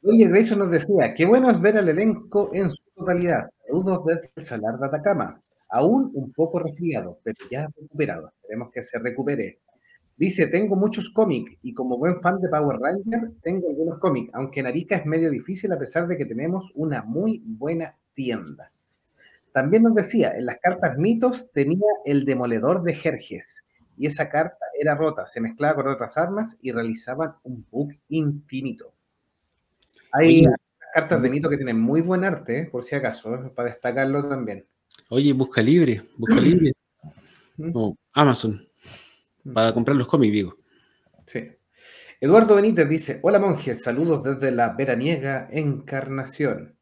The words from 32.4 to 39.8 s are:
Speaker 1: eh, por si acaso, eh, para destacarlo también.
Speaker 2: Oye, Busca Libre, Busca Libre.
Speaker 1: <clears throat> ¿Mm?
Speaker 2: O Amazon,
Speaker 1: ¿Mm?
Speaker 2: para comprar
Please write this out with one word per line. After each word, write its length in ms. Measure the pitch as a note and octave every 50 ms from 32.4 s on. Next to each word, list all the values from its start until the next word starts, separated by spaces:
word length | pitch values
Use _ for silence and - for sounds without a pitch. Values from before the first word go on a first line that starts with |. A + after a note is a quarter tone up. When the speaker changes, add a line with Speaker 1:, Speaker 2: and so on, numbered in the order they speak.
| - - A#2 C3+
Speaker 1:
eh, 60 | E3 -
por 120 | - B2 A#2+
si 120 | - D3
acaso, 400 | C#3+ B2+ B2+ A#2 - - A2 A#2
eh, 160 | B2+ C3 C3 -
para 160 | - A#2+ A#2+
destacarlo 580 | A#2 - - B2 A#2 C3+ C3+ C3+ C#3 C#3+ C#3+
también. 380 | C#3+ C#3 C3 A#2+ A2 G2+ G2 - _ _ _ _ _ - - _ _
Speaker 2:
Oye, 240 | A2+ B2+ C#3+ D3 C#3+
Busca 280 | C3 C3 B2+ - B2
Libre, 400 | A2 A#2+ D#3 F3 E3 C3 A2+ G2+ - _ _
Busca 220 | - A2+ A2 A3+ -
Libre. 320 | - C#3+ F3 F3+ D#3+ C#3 - _ _ _ _ _ - - _
Speaker 1:
<clears throat> 440 | - _ _ _ _ _ _ _
¿Mm? 140 | - D3+ E3 E3+
Speaker 2:
O 240 | A#2+ A2 G#2 E2+ _ _ _ _
Amazon, 520 | D3 D3+ C#3 A#2+ - - A2 G#2 G2 - _ _ _ _ - - - - - _ _ _ _ _ _ _
Speaker 1:
¿Mm? 100 | C#3 B2+
Speaker 2:
para 200 | A2+ A2+ A2+ A2
comprar 240 | A#2+